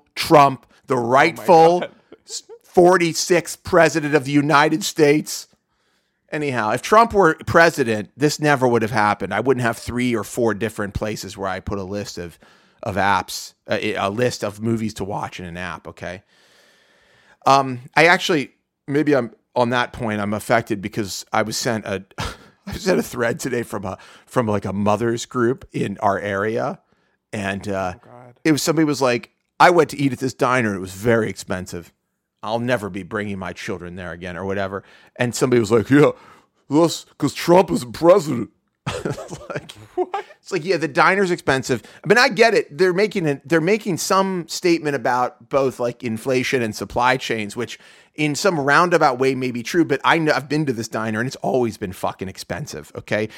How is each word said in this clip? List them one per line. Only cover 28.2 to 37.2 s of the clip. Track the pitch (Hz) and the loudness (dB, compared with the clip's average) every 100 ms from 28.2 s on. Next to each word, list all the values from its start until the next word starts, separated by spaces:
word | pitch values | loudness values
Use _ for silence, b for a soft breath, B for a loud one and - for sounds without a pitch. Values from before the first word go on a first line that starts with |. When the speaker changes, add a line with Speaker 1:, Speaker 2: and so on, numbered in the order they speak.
| 123 _ | -20 _
Speaker 1:
it | 160 | 0
was, | 143 | 0
somebody | - 156 156 | 0 0 2
was | 139 | 2
like, | 131 120 - _ _ - | 0 0 -4 _ _ 4
"I | 165 | 6
went | 175 139 | 6 2
to | - | 2
eat | 139 | -2
at | 123 | -2
this | 131 | -6
diner | - 131 127 113 | -2 0 2 0
and | 98 | -2
it | |
was | 92 | -8
very | 95 110 117 107 | -6 2 2 2
expensive. | 95 - 92 90 87 - _ _ _ _ _ | -6 -8 -8 -8 -12 -14 _ _ _ _ _
I'll | 107 117 | -6 -4
never | 120 123 101 | -2 -2 -2
be | 95 | -10
bringing | 85 107 104 98 | -8 -6 -6 -6
my | 90 | -8
children | 87 - 92 87 90 | -10 -10 -10 -10 -12
there | 87 | -12
again," | 85 90 85 | -12 -12 -8
or | 95 | -6
whatever. | 98 95 95 b b b - | -4 -4 -6 b b b -4
And | 123 | -4
somebody | - 135 123 | 0 2 2
was | 104 | 4
like, | 120 127 | 2 4
"Yeah, | 143 147 - B B B _ - | 6 6 2 B B B _ -2
that's | 143 165 - - | 2 2 0 -14
'cause | - | -6